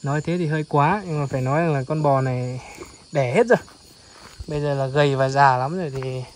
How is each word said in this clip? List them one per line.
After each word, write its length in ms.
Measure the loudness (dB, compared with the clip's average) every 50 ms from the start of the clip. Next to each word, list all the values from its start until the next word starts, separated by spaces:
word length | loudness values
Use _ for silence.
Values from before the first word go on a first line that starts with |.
| -2
Nói 180 | -2 -2 -2
thế 160 | -2 -2 -2
thì 100 | -2 -2
hơi 160 | -2 -2 -2 -2
quá, 380 | 0 2 2 4 4 2 0 -2
nhưng 140 | -4 -4 -4
mà 60 | -4
phải 160 | -2 -2 -2
nói 320 | -2 0 0 0 2 0 0
là 100 | -2 -2
con 200 | -4 -4 0 2
bò 180 | 2 2 2
này 400 | 2 0 -2 -4 -4 -6 -8 -10 -14 -16 -18 -18 -18 -20 -20 -20 -20 -4
đẻ 220 | -2 -2 -2 2 2
hết 120 | 2 4
rồi. 100 | 4 4 2 2 -10 -20 -20 -20 -20 -20 -20 -20 -20 -20 -20 -20 -20 -16 -16 -10
Bây 140 | -6 -4 -4
giờ 120 | -2 -2 -2
là 140 | -2 -2
gầy 280 | 0 2 2 2 4 4
và 140 | 2 0 0
già 280 | 4 6 6 6 6
lắm 200 | 4 0 -2 -4
rồi 140 | -6 -6 -6 -6
thì 260 | -8 -8 -6 -8 -8 -10 -12 -16